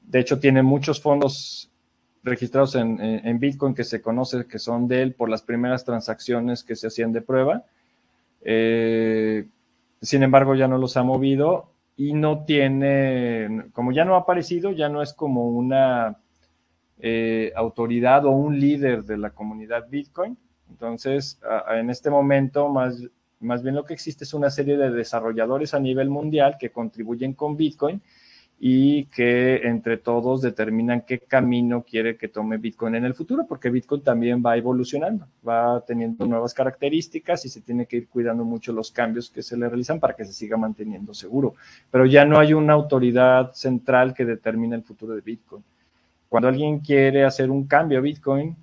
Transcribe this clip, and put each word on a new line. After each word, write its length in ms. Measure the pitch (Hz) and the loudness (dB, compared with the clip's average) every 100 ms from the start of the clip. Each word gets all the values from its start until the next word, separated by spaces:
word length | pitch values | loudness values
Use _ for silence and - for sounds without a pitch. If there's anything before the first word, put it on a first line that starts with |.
De 180 | - 127 | 0 0
hecho, 200 | 123 135 | 2 2
tiene 220 | 139 131 | 4 4
muchos 380 | 131 135 143 143 | 4 2 0 -4
fondos 680 | 151 143 139 139 - - - _ _ _ _ _ | 0 2 0 -2 -12 -16 -20 _ _ _ _ _
registrados 520 | 127 120 120 135 139 | -6 -6 -2 2 2
en, 260 | 131 117 110 | 2 0 -2
en, 260 | 110 110 110 | -4 -4 -2
en 120 | 117 | -2
Bitcoin 360 | 139 139 139 | -2 -2 -4
que 100 | 127 | -2
se 160 | 117 113 | -6 -6
conoce 460 | 110 117 127 127 120 | -4 -4 -4 -6 -8
que 120 | 107 | -12
son 300 | - 117 120 | -6 -4 0
de 140 | 127 | 0
él 100 | 131 | 0
por 160 | 127 117 | -2 -4
las 140 | 110 | -4
primeras 420 | - 120 123 127 | -4 -4 -2 -2
transacciones 800 | 127 117 110 110 - 120 120 120 | -4 -6 -6 -10 -4 -2 -2 -6
que 100 | - | -8
se 120 | 113 110 | -10 -8
hacían 260 | 113 117 | -6 -4
de 80 | 113 | -4
prueba. 440 | 113 131 135 214 - _ _ _ _ _ _ _ | -2 0 2 -2 -6 _ _ _ _ _ _ _
Eh, 1040 | - 113 113 113 113 113 110 110 110 107 104 _ _ _ _ _ | -2 0 2 2 0 0 0 0 0 -2 -6 _ _ _ _ _
sin 220 | 110 139 | -2 2
embargo, 320 | 135 135 135 | 6 6 6
ya 140 | 135 131 | 2 2
no 100 | 131 | 0
los 180 | 127 127 | -2 0
ha 60 | |
movido 680 | 127 131 135 135 151 180 - _ _ - | 0 0 0 2 2 0 -4 _ _ -6
y 140 | 143 | -4
no 300 | 151 151 151 | 0 0 -2
tiene, 1200 | 151 147 135 135 139 139 135 127 120 117 107 110 - | -2 2 2 2 2 2 2 0 -2 -4 -4 -6 -8
como 200 | - 123 | -6 -2
ya 120 | 131 | 2
no 120 | 170 185 | 4 4
ha 40 | |
aparecido, 520 | 180 180 170 175 190 | 2 -2 -2 -4 -4
ya 160 | 175 147 | -2 -2
no 140 | 147 | -2
es 100 | 147 | -6
como 360 | - 151 127 120 | -6 -2 -2 0
una, 680 | 120 127 135 131 123 113 107 _ _ _ _ _ _ _ _ | -2 0 2 2 2 -2 -6 _ _ _ _ _ _ _ _
eh, 540 | 113 113 113 113 110 | -4 -2 0 -2 -4
autoridad 680 | - 113 - 117 120 123 139 | -4 -6 -4 -2 0 6 6
o 60 | 143 | 6
un 260 | 135 147 143 | 2 2 2
líder 460 | 139 143 139 120 | 2 2 0 -2
de 140 | 104 104 | -4 -8
la 120 | 104 | -8
comunidad 580 | - 107 110 110 117 117 | -10 -12 -12 -8 -8 -6
Bitcoin. 480 | 143 143 - 202 247 _ _ _ | -10 -10 -8 -8 -8 _ _ _
Entonces, 680 | - 117 117 135 139 139 - - | -12 -10 -8 -4 -4 -4 -12 -6
a, 240 | 110 - | -4 -2
a, 60 | 113 | -2
en 120 | 117 | -2
este 200 | 123 151 | -4 0
momento, 580 | 143 139 139 139 143 143 | 2 4 2 2 0 0
más, 320 | 135 127 120 123 _ _ _ | 0 -2 -4 -14 _ _ _
más 240 | 117 120 | -6 -4
bien 140 | 131 139 | -4 -6
lo 80 | |
que 100 | 143 | -6
existe 300 | 165 - 143 | -12 -12 -12
es 100 | 139 | -10
una 160 | 151 143 | -2 -2
serie 260 | 139 139 143 | -2 -2 0
de 140 | 135 | 0
desarrolladores 840 | 120 113 120 110 113 113 135 151 | -2 -4 -4 -4 -2 -2 -2 -2
a 60 | 147 | -2
nivel 300 | 135 131 135 | -2 0 -2
mundial 460 | 143 151 151 139 139 | -2 -2 2 2 2
que 120 | 120 | -10
contribuyen 640 | - 117 113 110 120 131 | -8 -8 -8 -8 -6 -6
con 220 | 131 147 151 | -4 -6 -2
Bitcoin 460 | 156 151 143 196 _ _ _ _ _ _ | -2 0 -4 -4 _ _ _ _ _ _
y 460 | 127 131 139 147 | 2 4 4 2
que 520 | 139 - 120 120 127 131 | -2 0 2 4 4 2
entre 340 | 120 117 117 117 | 0 -2 -2 -4
todos 420 | - 120 120 131 | 0 0 0 0
determinan 640 | 127 107 107 110 117 120 | -2 -2 -2 0 0 -2
qué 160 | - 123 | -2 -8
camino 680 | _ 135 123 123 120 120 | _ 2 2 0 0 -2
quiere 320 | 117 113 113 113 | -4 -4 -2 -4
que 120 | 107 | -10
tome 280 | 107 107 110 | -6 -6 -4
Bitcoin 380 | 113 - 117 | -6 -6 -4
en 100 | 113 | -2
el 100 | 123 | -4
futuro, 320 | 127 160 269 - | -6 -6 -4 -4
porque 220 | 139 127 | -6 -2
Bitcoin 340 | 123 - 143 | -4 -2 -4
también 400 | 139 117 117 123 | 0 0 0 0
va 120 | 120 117 | 2 0
evolucionando, 720 | 120 127 123 143 165 214 165 _ 117 | 0 -2 -2 -4 -4 -6 -8 _ -4
va 380 | 117 120 120 - | 0 0 0 -2
teniendo 400 | 117 117 113 123 | -4 -4 -4 -2
nuevas 280 | 117 120 | -2 -2
características 880 | - 131 127 143 156 165 160 - 170 | -2 -4 -2 -2 -2 -4 -12 -4 -4
y 60 | 131 | -4
se 100 | 117 | -16
tiene 240 | 113 120 | -6 -6
que 140 | 120 120 | -4 -6
ir 100 | 117 | -6
cuidando 360 | 123 117 117 | -4 -2 -2
mucho 280 | 117 117 - | -4 -6 -6
los 180 | 110 110 | -8 -6
cambios 400 | - 117 120 120 | -4 -2 -2 -8
que 120 | - | -14
se 160 | 117 120 | -10 -6
le 100 | 120 | -4
realizan 320 | 120 123 160 | -4 -4 -2
para 140 | 139 | -2
que 100 | - | -4
se 80 | 101 | -12
siga 240 | - 104 113 | -12 -4 -2
manteniendo 560 | 110 107 107 92 104 | -2 -6 -10 -10 -12
seguro. 420 | 104 92 127 123 - - - _ | -14 -6 -2 -2 -4 -20 -20 _
Pero 160 | 127 131 | 4 8
ya 180 | 143 | 10
no 140 | 147 151 | 10 8
hay 160 | 151 | 8
una 180 | 156 151 | 6 6
autoridad 800 | 151 147 131 123 120 127 127 127 | 4 4 2 2 4 6 6 4
central 600 | - 131 127 - 127 131 | -4 -4 -2 2 4 4
que 100 | 131 | 0
determine 500 | 120 113 113 113 117 | -4 -2 -4 -2 -4
el 80 | 117 | -6
futuro 320 | 113 104 110 | -10 -16 -12
de 60 | 110 | -10
Bitcoin. 420 | 98 113 _ 104 _ _ _ _ _ _ _ | -10 -14 _ -20 _ _ _ _ _ _ _
Cuando 200 | 117 123 | 0 2
alguien 320 | 131 151 151 | 0 -2 -4
quiere 440 | 147 139 135 139 | 2 4 4 4
hacer 260 | 135 139 131 | 2 2 -2
un 160 | 139 139 | 0 2
cambio 320 | 147 160 135 | 2 4 0
a 40 | |
Bitcoin 540 | 139 147 - 139 156 170 | 0 -4 -2 -2 -2 -10